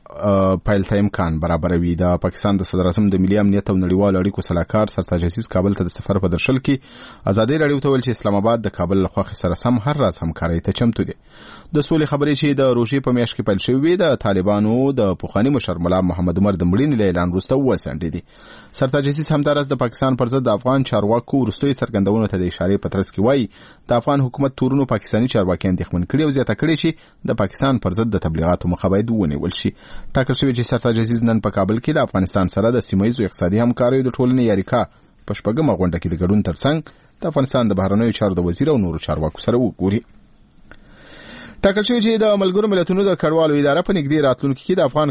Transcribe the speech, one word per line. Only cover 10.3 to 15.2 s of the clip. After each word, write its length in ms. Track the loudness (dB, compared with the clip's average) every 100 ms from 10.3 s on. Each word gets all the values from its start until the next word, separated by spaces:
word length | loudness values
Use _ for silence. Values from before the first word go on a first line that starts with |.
| -4 -2 -2 -2
ته 20 |
چمتو 340 | 0 0 0 -4
دی. 60 | -6 -18 -20 -20 -20 -4
د 120 | -2 0
سولې 180 | 0 0
خبرې 220 | 0 0 0
چې 180 | 0 2
د 120 | 2 2
روژې 280 | 0 0 0
په 40 | 0
میاشت 160 | 0 -2
کې 60 | -2
پیل 140 | -2 0
شوې 140 | 0
وې، 120 | 2 2
د 140 | 2 0 0
طالبانو 500 | 0 2 2 2 2 0 0
د 120 | 0 -2